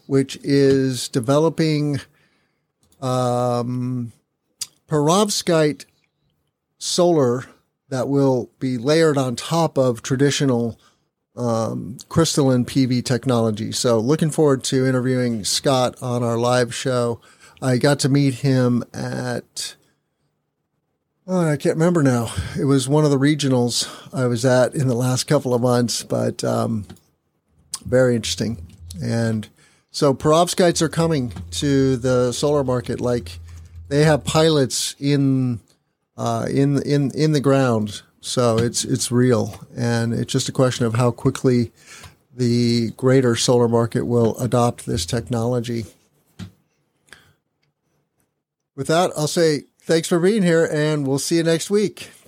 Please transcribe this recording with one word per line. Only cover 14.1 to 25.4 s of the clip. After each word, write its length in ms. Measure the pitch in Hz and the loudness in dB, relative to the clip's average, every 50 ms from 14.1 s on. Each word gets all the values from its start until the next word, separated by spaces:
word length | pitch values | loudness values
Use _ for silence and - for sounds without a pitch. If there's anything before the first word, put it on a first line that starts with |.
| 156 156 170 151 | 0 0 0 0
forward 340 | - - 156 147 135 123 - | 2 2 2 4 2 0 -2
to 220 | - 139 131 131 | -2 0 0 2
interviewing 580 | 131 127 127 120 131 127 127 123 120 117 110 92 | 2 0 0 0 0 0 0 -2 -2 -2 -4 -4
Scott 520 | - - - - 151 135 127 127 117 - - | -4 -4 -2 0 0 2 2 2 0 -2 -6
on 200 | 123 127 120 123 | -6 -4 -4 -2
our 160 | 123 117 117 117 | -2 -2 -2 0
live 360 | 120 120 123 123 123 117 120 | 0 2 2 2 0 0 -4
show. 460 | - - 135 127 123 120 120 117 - _ - _ _ - - - - | -6 -4 -2 -2 0 -2 -2 -4 -6 _ -20 _ _ -20 -20 -12 -6
I 140 | - 131 127 | -2 0 2
got 240 | 123 - 143 143 139 | 2 4 2 2 2
to 80 | - 135 | 2 2
meet 260 | 135 143 143 139 123 | 4 4 4 2 0
him 460 | 120 - 139 131 127 127 123 123 117 - - - | 0 0 2 2 4 2 2 2 0 -2 -6 -10
at, 840 | - - 123 127 127 127 123 120 117 - _ - - - - - _ _ _ _ _ _ _ _ _ _ _ _ _ _ _ _ _ _ _ _ _ _ _ _ _ _ _ _ _ _ | -10 -8 -8 -6 -6 -6 -6 -6 -8 -8 _ -14 -12 -12 -12 -14 _ _ _ _ _ _ _ _ _ _ _ _ _ _ _ _ _ _ _ _ _ _ _ _ _ _ _ _ _ _
oh, 200 | 185 185 180 170 | -4 -2 0 0
I 120 | 156 147 139 | 0 0 0
can't 180 | - 175 113 | 0 -2 0
remember 260 | 135 160 180 180 170 | 2 2 2 2 2
now. 300 | 143 135 123 120 113 113 - - - - - - | 2 2 2 0 -2 -4 -6 -8 -8 -6 -6 -4
It 60 | 156 | 0
was 240 | 135 139 135 123 131 | 2 2 2 2 2
one 160 | 143 151 156 | 2 2 4
of 60 | 147 | 4
the 80 | 143 131 | 2 2
regionals 680 | 135 143 156 143 143 135 131 123 120 120 120 - - - - - - - - | 2 2 2 2 0 0 2 2 2 0 -2 -4 -6 -6 -10 -18 -18 -10 -6
I 120 | 135 127 | -2 -2
was 200 | 123 120 113 117 | -2 0 0 2
at 280 | 131 123 123 123 110 - | 4 4 4 4 2 0
in 140 | - 131 131 | 0 0 0
the 60 | 120 | 0
last 300 | 117 127 127 127 123 - | 0 0 0 -2 -2 0
couple 280 | - 156 139 | 0 0 0